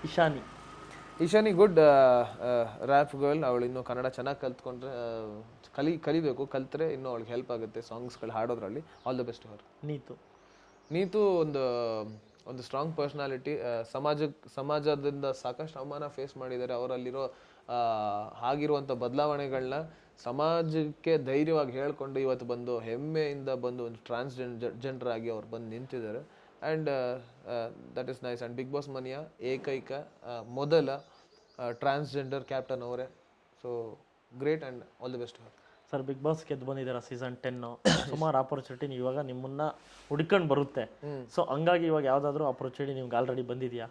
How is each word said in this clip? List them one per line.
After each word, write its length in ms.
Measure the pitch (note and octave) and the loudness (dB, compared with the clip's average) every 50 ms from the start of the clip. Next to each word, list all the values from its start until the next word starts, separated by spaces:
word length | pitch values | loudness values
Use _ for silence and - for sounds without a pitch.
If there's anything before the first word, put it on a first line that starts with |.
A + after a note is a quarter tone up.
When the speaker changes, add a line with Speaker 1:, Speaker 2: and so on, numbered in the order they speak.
| - | -6
Speaker 1:
ಇಶಾನಿ. 380 | D#3 - - E3+ D#3 D3 C3 - - - - - - - - - - - - - - - - E3 | -2 4 4 4 4 4 0 -8 -12 -16 -18 -18 -18 -16 -16 -16 -16 -16 -16 -18 -18 -2 0 0
Speaker 2:
ಇಶಾನಿ 280 | E3+ F3 G#3+ G#3+ A3 | 6 6 6 8 8
ಗುಡ್, 280 | G3 E3+ G3+ G#3 F3+ D#3+ | 8 8 8 10 10 10
ಆ, 420 | D#3 D3+ C#3+ C#3 C3+ B2+ B2 A#2+ | 12 12 12 12 10 10 10 8
ಆ, 640 | A#2+ A2+ - - G#2 B2 B2 A#2+ A#2 A2+ A2 A#2+ - | 6 2 -2 -4 -2 2 2 2 2 0 -2 -6 0
ರ್ಯಾಪ್ 300 | B2 C#3 C#3+ D3 C#3+ - | 4 6 6 6 4 0
ಗರ್ಲ್. 280 | C#3 C#3 C#3+ D3 D#3+ D#3 | 0 2 2 4 4 2
ಅವಳು 220 | C3 B2 B2 A#2+ | 2 2 2 2
ಇನ್ನೂ 180 | B2 B2+ B2+ B2 | 0 -2 -4 -4
ಕನ್ನಡ 240 | - B2 B2 B2+ C3 | -4 -4 -2 -2 -2
ಚೆನ್ನಾಗ್ 340 | C3 - B2 C#3 C#3+ C#3 | -2 -2 -4 -4 -4 -2
ಕಲ್ತ್ಕೊಂಡ್ರೆ, 480 | - C3 B2 - - C#3 B2+ B2 B2 C3+ | -4 -6 -6 -6 -10 -10 -10 -8 -10 -10
ಆ, 520 | C3+ A#2+ A#2+ A#2 A2+ A2+ A2+ G#2+ G#2 G#2+ A2 A2+ - - - - - | -8 -6 -6 -6 -6 -6 -8 -8 -10 -12 -14 -18 -20 -20 -20 -12 -4
ಕಲಿ-, 240 | - C#3 D#3 E3+ D3+ | 0 2 2 2 2
ಕಲಿಬೇಕು, 480 | - D3+ D3 E3 E3 D3 B2 - C#3+ C#3 | 0 2 2 2 2 2 0 0 -4 -4
ಕಲ್ತ್ರೆ 460 | - C3+ C3 C3+ - D3 D#3+ D#3+ D3+ | -4 -4 -4 -4 -2 -2 -2 -2 -2
ಇನ್ನೂ 160 | C3+ C3 C3 | -4 -4 -4
ಅವಳಿಗೆ 200 | B2 A#2 A2+ A2 | -4 -6 -6 -4
ಹೆಲ್ಪ್ 220 | A#2+ B2 B2+ - | -4 -6 -4 -4
ಆಗುತ್ತೆ 300 | B2 A#2 A2+ G#2+ G#2+ - | -4 -4 -4 -6 -8 -10
ಸಾಂಗ್ಸ್‌ಗಳು 500 | A#2 - A2+ A#2 B2 B2 A#2 - - A2 | -10 -10 -10 -10 -10 -10 -10 -8 -8 -4
ಹಾಡೋದ್ರಲ್ಲಿ. 480 | A2 A2 A2+ A#2+ A#2+ A#2 G#2 F#2+ G#2+ C#3+ | -2 -2 0 0 0 -2 -4 -6 -6 -8
All 400 | D#3+ - - - - B2 C3 B2+ | -10 -12 -20 -10 -6 -4 -2 -2
the 120 | B2 A#2+ | -4 -4
best 120 | A2+ - - | -6 -12 -14
to 100 | A2+ G#2+ | -18 -18
her. 80 | G#2 - - - - - | -20 -20 -20 -20 -12 -8
Speaker 1:
ನೀತು. 340 | D3 D3+ C#3 B2+ - B2 - - - - - - - - - - - - - _ - | -8 -6 -8 -8 -14 -18 -18 -18 -20 -20 -20 -20 -20 -20 -20 -20 -20 -20 -20 _ -4
Speaker 2:
ನೀತು 280 | D3+ E3+ G3 F#3 F#3 G#3+ | 0 0 0 2 4 4
ಒಂದು, 400 | G#3 G3+ F#3 F3 D#3+ D#3 C#3+ C#3 C3 B2+ A#2+ A#2+ A#2+ A2+ A2+ A2 G#2+ G#2+ A2 G#2+ - - _ - - - | 4 6 6 6 4 2 2 2 2 2 2 2 0 0 0 -2 -4 -6 -10 -14 -18 -20 _ -20 -16 -12
ಒಂದು 160 | B2+ B2+ B2 | -12 -12 -10
ಸ್ಟ್ರಾಂಗ್ 340 | - - C3+ D3 E3 D#3+ D#3 | -6 -4 -4 -2 -2 -2 -2
ಪರ್ಸನಾಲಿಟಿ. 640 | C#3+ C#3+ C#3 D3 C#3+ C3+ C3+ B2+ B2+ C#3 D3+ C#3+ | -2 -2 -2 -4 -4 -4 -4 -4 -4 -4 -4 -2
ಆ, 200 | - B2 A#2+ A#2 A2+ - | -2 -2 -2 -4 -4 -4
ಸಮಾಜಕ್-, 640 | - C3 C#3+ D3 D3+ D3 D3+ D3 C#3 - - - - | -6 -2 0 0 2 2 0 -2 -4 -8 -20 -14 -10
ಸಮಾಜದಿಂದ 680 | - C3+ C#3+ D3 D3+ C#3+ D3+ D3 C#3+ C#3 C#3+ C#3+ C#3+ C#3 | -8 -4 -2 -2 2 2 2 2 2 2 -2 -2 0 -2
ಸಾಕಷ್ಟು 540 | C#3 C3 - - B2+ B2 - D#3 D#3 - C#3 | -2 -2 -2 -4 -6 -6 -4 -8 -10 -8 -10
ಅವಮಾನ 280 | C3+ D3 C#3+ C#3+ D3 D3 | -10 -8 -8 -6 -8 -8
ಫೇಸ್ 300 | C#3+ - C3+ C#3 - C3+ | -6 -8 -8 -8 -8 -10
ಮಾಡಿದ್ದಾರೆ. 360 | B2+ B2+ B2+ B2 B2 B2 B2+ | -8 -6 -4 -4 -4 -2 -2
ಅವರಲ್ಲಿರೋ, 600 | A#2+ B2 B2+ C3 B2+ B2+ B2+ B2 C3+ C3+ B2+ - - - - - - - - | -4 -2 -2 -4 -4 -4 -4 -4 -4 -4 -4 -6 -10 -20 -20 -20 -20 -10 -4
ಆ, 40 | A#2+ A#2+ A#2+ A#2 A2+ G#2+ G#2+ G#2 G2+ G#2 G#2+ A2 - - A#2 B2 | -2 0 2 2 2 0 0 -2 -2 -2 -4 -6 -8 -4 -2 0
ಆಗಿರುವಂಥ 440 | C#3 D3 D3 D3+ D3 C#3+ C#3 C3+ | 0 0 2 2 2 2 2 -2
ಬದಲಾವಣೆಗಳನ್ನ 800 | C3 A#2+ B2 B2 B2 C#3 D3 D3+ D3 C#3+ C#3+ C#3 C3 C3 C3 B2+ C3 D3 D#3+ D#3+ - - - - _ - - | -2 -2 -2 -2 2 2 2 2 2 0 -2 -2 -2 -2 -2 -2 -2 -4 -4 -6 -12 -20 -20 -20 _ -10 -8
ಸಮಾಜಕ್ಕೆ 960 | A#2+ B2+ C#3 D3+ D#3+ E3 E3+ E3 D#3+ D#3 D#3+ D#3 D3+ D3 - - E3 E3 D3+ | -6 -2 0 2 2 4 2 2 2 0 0 0 -2 -4 -4 2 2 2 2
ಧೈರ್ಯವಾಗಿ 540 | C3+ B2+ C3 C#3+ D3+ D#3 E3 D#3 D3 C3 | 2 2 2 4 4 4 4 2 2 2
ಹೇಳ್ಕೊಂಡು 480 | A#2+ C3 C3+ D3 D3 - C3+ C#3 C3+ C3+ | 0 -2 -2 -2 -2 -4 -6 -4 -2 0
ಇವತ್ತು 260 | C3+ C3 B2+ B2+ B2 | 2 2 2 0 0
ಬಂದು 340 | A#2+ B2 A#2+ A#2+ B2 B2 A2+ | -4 -4 -4 -2 -2 -2 -2
ಹೆಮ್ಮೆಯಿಂದ 680 | A2+ A2+ A2+ B2 C#3+ D#3 D#3+ D#3+ D3+ D3 C#3+ C#3 C3+ C3+ | -2 -4 -4 -4 -4 -2 0 0 0 0 -2 -4 -4 -4
ಬಂದು 340 | C3 B2+ B2 B2 B2 B2 A#2+ | -4 -2 -2 -4 -4 -4 -6
ಒಂದು 140 | A#2 A#2 A2 | -8 -8 -12
ಟ್ರಾನ್ಸ್‌ಜೆಂಡರ್, 760 | - - B2 A#2 B2+ C#3 B2 B2+ B2+ B2 A#2+ A2+ A#2+ A#2+ - | -8 -6 -4 -4 -4 -6 -6 -6 -8 -8 -6 -4 -6 -6 -6
ಜೆಂಡರ್ 360 | A#2+ B2 C3+ C3 B2+ B2 B2 | -4 -6 -6 -6 -4 -4 -4
ಆಗಿ 200 | A#2 A2+ A2+ A#2 | -2 -2 -2 -4
ಅವ್ರು 180 | A2+ G#2+ G#2 A2 | -4 -6 -6 -8
ಬಂದು 220 | A2+ A2+ A#2 A2+ | -10 -10 -8 -8
ನಿಂತಿದ್ದಾರೆ. 720 | A2 A#2 B2+ C3 - B2+ A2+ G#2+ G#2 B2 B2+ - - - - - - - - D3+ D#3+ | -10 -10 -10 -8 -8 -6 -6 -6 -6 -8 -10 -12 -20 -20 -20 -20 -18 -8 -4 -2 -2
And, 160 | D#3+ D#3 D3 | 0 0 0
ಆ, 40 | C#3 | 0
ಆ, 760 | C3+ B2+ B2 B2 C3 A#2+ - - - - G2 A#2+ A#2 A2+ A#2 - - B2 B2+ B2 | 0 0 -2 -4 -6 -8 -16 -20 -20 -10 -6 -4 -4 -4 -6 -8 -12 -18 -10 -6
that 140 | C3 B2+ - | -6 -6 -6
is 100 | C3 B2 | -6 -6
nice. 280 | - B2+ B2 A#2+ B2 A#2+ | -6 -6 -6 -6 -6 -8
And 120 | A#2+ B2 | -6 -6
Bigg 160 | C3 B2+ C#3 | -6 -4 -4
Boss 160 | C#3+ C#3 C#3+ | -4 -4 -4
ಮನೆಯ 260 | C3+ C3 B2+ B2+ C3 C#3+ D#3 - - _ | -8 -8 -6 -6 -8 -8 -10 -12 -14 _
ಏಕೈಕ, 500 | - B2+ C3 C3 - D3 C3+ C3+ - - | -4 -2 -2 -2 -2 -4 -4 -4 -4 -6
ಆ, 500 | C3+ C#3 D#3 - - - - - A#2+ A#2+ | -8 -8 -8 -12 -18 -18 -12 -10 -10 -10
ಮೊದಲ, 480 | A2 A2+ A#2+ C3 C#3+ D3 D#3+ E3 C#3+ C3+ | -10 -8 -4 -4 2 6 6 6 6 4
ಆ, 840 | C3+ C#3 - - - - - _ _ - _ _ _ - B2+ A#2+ | -2 -6 -8 -16 -20 -20 -20 _ _ -20 _ _ _ -8 -6 -6
ಟ್ರಾನ್ಸ್‌ಜೆಂಡರ್ 720 | A#2+ A#2 - C#3 C#3 C#3+ D3+ C3 B2 C#3+ C3+ C3 C3 C3+ B2+ | -6 0 2 2 2 2 -2 -4 -4 -4 -4 -4 -6 -6 -6
ಕ್ಯಾಪ್ಟನ್ 380 | - C3+ C3 C3 - C3 B2+ | -4 -6 -6 -4 -4 -6 -6
ಅವರೇ. 280 | A#2+ A#2+ B2 B2 B2+ C3 - _ _ _ _ _ _ _ _ _ - | -4 -6 -6 -6 -8 -10 -12 _ _ _ _ _ _ _ _ _ -10
So, 340 | B2+ A#2+ A#2 A2+ A2+ G#2 - - _ _ _ _ _ A#2+ B2 | -8 -6 -6 -6 -8 -12 -16 -20 _ _ _ _ _ -12 -4
great 220 | C3+ D3 D#3 D#3+ | 0 0 0 0
and 140 | D3+ C3 B2+ | -2 -8 -12
all 320 | B2 A2+ - _ _ A#2 B2+ | -12 -14 -18 _ _ -10 -8
the 100 | B2+ B2 | -6 -6
best 140 | A#2+ A#2 | -8 -8
to 60 | - - | -10 -20
her. 140 | A2+ A2+ - - _ - - _ _ _ | -20 -20 -20 -20 _ -20 -20 _ _ _
Speaker 1:
ಸರ್, 100 | - C#3 | -4 -4
Bigg 160 | C3+ C3 C#3 C3 | -2 -4 -6 -2
Boss 300 | C3+ D3+ D#3+ D#3+ D#3+ - | 0 0 0 0 -2 -6
ಗೆದ್ದು 180 | D3 C3+ B2+ | -6 -6 -4
ಬಂದಿದ್ದೀರಾ 340 | C3 C#3 C#3 C3 B2+ B2+ B2 | -6 -4 -4 -4 -4 -4 -6
ಸೀಸನ್ 380 | A#2+ - C3 A#2+ C3 B2+ B2 B2 | -6 -8 -8 -8 -6 -8 -8 -4
ಟೆನ್. 420 | - B2+ B2 B2 A#2+ A#2 A#2+ - _ | -4 -4 -4 -4 -8 -10 -10 0 _
Speaker 2:
<coughs> 240 | - D#3+ D#3 - C#3 | 2 2 2 0 -4
Speaker 1:
ಸುಮಾರು 280 | D3 D3+ D#3+ D#3+ C#3+ C3 | -2 0 0 4 4 4
ಆಪರ್ಚುನಿಟಿ 500 | C3 C3 D3+ C#3 C3 - C3 B2 D3+ C#3+ | 2 2 -2 -6 -6 -10 -8 -8 -6 -6
ನೀವು 240 | C3+ B2+ B2 B2+ | -4 -2 -2 -2
ಇವಾಗ 140 | C3 C#3+ D3 | 0 -2 -4
ನಿಮ್ಮನ್ನ 360 | C3 B2+ B2+ B2+ C3 C3+ C#3 D3+ D#3 - - - - - - - - | -4 -6 -8 -8 -8 -4 -2 -2 -4 -4 -6 -16 -20 -20 -20 -8 -4
ಹುಡ್ಕೊಂಡ್ 380 | D3 D3 D#3 D#3+ G3+ G3 F3 D3+ | 0 0 2 4 6 4 6 6
ಬರುತ್ತೆ. 360 | C#3 C#3 C#3+ C#3 - C3+ A2+ | 4 4 4 0 0 -4 -4
Speaker 2:
ಹ್ಮ್. 440 | A2 - - - D3 D3 C3+ B2+ A#2 - | -4 -8 -12 -10 -8 -8 -8 -10 -4 0
Speaker 1:
So, 140 | - - - | 0 0 2
ಹಂಗಾಗಿ 360 | C3 C#3+ D#3+ E3+ F3+ F3 E3 | 2 2 4 6 6 6 6
ಇವಾಗ 180 | E3 D#3+ D3+ C#3+ | 4 4 4 4
ಯಾವ್ದಾದ್ರು 440 | C3+ C3 C#3+ C#3+ D3 C#3+ D3 D#3 C#3 | 4 4 4 4 2 0 2 0 0
ಆಪರ್ಚುನಿಟಿ 460 | B2+ - C3+ C3 B2 - D3 C#3 C#3 | 0 -2 -4 -6 -4 -4 -4 -4 -4
ನಿಮ್ಗೆ 220 | C3 B2+ B2 A#2+ | -6 -6 -2 0
already 300 | A#2+ B2+ C3 B2+ C3 B2+ | 0 2 2 0 -2 -2
ಬಂದಿದ್ಯಾ? 420 | A#2+ B2 B2+ C3 B2 A#2 A#2+ A2+ A2+ | -4 -4 -4 -4 -4 -4 -6 -8 -10